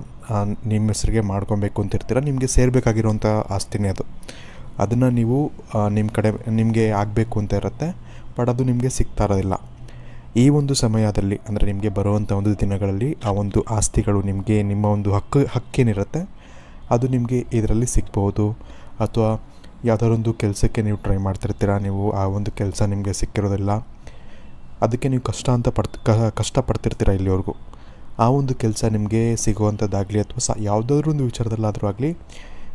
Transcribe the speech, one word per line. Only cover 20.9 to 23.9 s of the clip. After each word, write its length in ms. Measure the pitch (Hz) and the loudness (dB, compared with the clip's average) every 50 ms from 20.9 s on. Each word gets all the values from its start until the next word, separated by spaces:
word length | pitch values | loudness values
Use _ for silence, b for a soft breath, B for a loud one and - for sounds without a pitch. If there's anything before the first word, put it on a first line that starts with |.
| 104 | -2
ಟ್ರೈ 200 | 98 - 101 101 | -2 0 0 0
ಮಾಡ್ತಿರ್ತೀರ, 600 | 95 98 95 92 - - 98 98 - 104 101 101 | 2 0 0 -2 -2 -2 -4 -2 0 0 2 2
ನೀವು 340 | 101 98 98 98 98 98 107 | 2 0 -2 -2 -2 0 0
ಆ 140 | 101 98 98 | 0 0 0
ಒಂದು 240 | 98 95 104 101 95 | 0 0 -2 -2 -4
ಕೆಲಸ 320 | - - 107 98 - - 110 | -2 -2 -2 -2 0 0 0
ನಿಮಗೆ 300 | 101 101 101 98 101 92 | 0 0 0 -2 -2 -2
ಸಿಕ್ಕಿರೋದಿಲ್ಲ, 580 | - - - - 107 101 101 101 98 98 101 104 107 - - | -2 -2 -2 0 0 0 0 0 0 0 0 0 -2 -4 -6